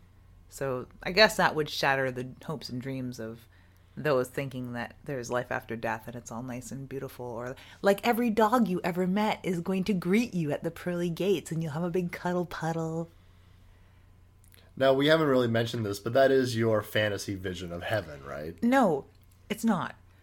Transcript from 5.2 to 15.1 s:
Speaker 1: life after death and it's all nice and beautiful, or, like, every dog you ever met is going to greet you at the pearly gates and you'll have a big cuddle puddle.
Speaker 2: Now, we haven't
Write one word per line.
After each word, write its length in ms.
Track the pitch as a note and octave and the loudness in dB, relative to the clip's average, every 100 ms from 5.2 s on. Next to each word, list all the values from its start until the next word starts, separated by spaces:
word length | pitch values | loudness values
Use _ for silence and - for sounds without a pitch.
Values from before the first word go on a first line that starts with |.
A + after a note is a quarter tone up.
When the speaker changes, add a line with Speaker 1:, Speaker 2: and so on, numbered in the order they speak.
| A#2+ | -4
Speaker 1:
life 220 | B2 A#2+ | -4 -2
after 240 | A#2+ - A#2 | -6 -6 -6
death 280 | A#2 A2 - | -4 -6 -8
and 100 | A#2+ | -14
it's 160 | - | -12
all 100 | A#2 | -10
nice 280 | B2+ A#2+ B2+ | -8 -10 -10
and 180 | C3+ C3+ | -12 -10
beautiful, 380 | C3+ C3+ - B2 | -10 -10 -10 -10
or, 300 | A2+ B2 C3+ - - | -8 -8 -10 -16 0
like, 240 | G3 G3+ A#3 | 2 4 2
every 240 | A3+ A#3+ | 2 2
dog 380 | G#3+ A3 B3+ G3 | 4 4 6 4
you 120 | F3+ | 2
ever 240 | E3+ F3 F#3 | -2 0 0
met 320 | G3 G#3+ - | 2 0 0
is 180 | - F3+ | -2 -2
going 240 | E3+ F#3+ | -2 -2
to 80 | F#3 | 0
greet 400 | F#3+ E3+ G3+ A#3+ | 0 2 2 2
you 180 | F3+ D3+ | 0 -2
at 120 | D3 | -2
the 60 | E3 | -4
pearly 400 | E3 - F3 F3 | -6 -4 -2 -2
gates 420 | E3 F#3 F3+ - | -2 0 0 -2
and 100 | D#3+ | -6
you'll 100 | E3 | -4
have 100 | C#3+ | -4
a 80 | F3+ | -2
big 200 | F3 F3 | -2 -2
cuddle 360 | - F3+ F3+ E3+ | -4 -2 -2 -2
puddle. 640 | - D#3+ E3 D#3+ E3 E3 - - - - - - - - - - - - _ - - - - | -4 -4 -4 -4 -6 -8 -12 -20 -20 -20 -20 -20 -20 -20 -20 -20 -20 -20 _ -20 -20 -18 2
Speaker 2:
Now, 160 | C3+ | 4
we 140 | C3+ | 6
haven't 180 | C#3+ | 6